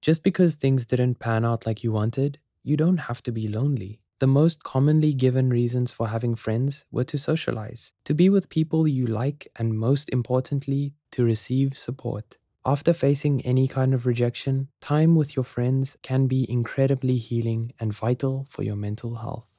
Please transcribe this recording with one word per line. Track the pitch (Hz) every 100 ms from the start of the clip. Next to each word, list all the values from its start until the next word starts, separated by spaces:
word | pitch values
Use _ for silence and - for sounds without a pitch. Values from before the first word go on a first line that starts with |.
Just | - 160
because | - - 180 151
things | 135 135 117
didn't | 123 123 120
pan | 117 113 117
out | 117 -
like | 107
you | 117
wanted, | 110 107 113 139 139 _ _
you | - 143
don't | 160 185
have | 131 120
to | -
be | 113 110
lonely. | 107 139 131 98 110 _ _
The | 135
most | 135 160 -
commonly | - 131 143 151 151
given | 135 127 127 131
reasons | 123 120 123 123
for | - 113
having | 113 120
friends | 113 - 110 135 139 _
were | - 127
to | 143
socialize, | - 160 - 113 107 120 - _ -
to | 151
be | 185
with | 196 185
people | - 160 160 160
you | 135 123
like, | 110 131 147 - -
and | 113 110
most | 113 139 -
importantly, | 131 117 127 131 139 135 139 143 - _
to | -
receive | 120 110 - 127 135 135
support. | - 131 117 107 - - _ _ -
After | 139 -
facing | 170 139 143 151 139 -
any | 127 131
kind | - 131
of | 131 123
rejection, | 120 120 - - 135 135 _
time | - 147 160 165
with | 147 -
your | 123
friends | - 123 131 135 -
can | - 131 135
be | 131 131
incredibly | 123 113 - 135 135 127 127
healing | 113 117 117 113 117 -
and | 110
vital | 104 113 131 135 135 135
for | -
your | 107 104
mental | 104 107 117 117
health. | 113 - -